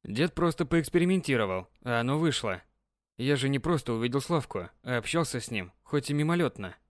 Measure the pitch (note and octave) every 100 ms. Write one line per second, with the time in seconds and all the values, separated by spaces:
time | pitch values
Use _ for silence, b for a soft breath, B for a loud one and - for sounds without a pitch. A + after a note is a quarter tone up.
0 | - G#2+ E3+ - E3+ - B2+ E3+ D3 F3+
1 | F3 F#3+ - B2+ G2+ F#2 F#2 _ B2 A#2
2 | A#2+ D3 E3 C3 A2+ F#2 _ _ _ _
3 | _ - B2+ C#3+ C3+ C#3 D#3 D#3+ - A2+
4 | A#2+ C3+ - E3+ - G2+ F2 _ - B2
5 | - E3 D3+ B2+ - A2 F2+ _ - D3
6 | C#3 D3 D3+ F3 C#3+ - F#2+ -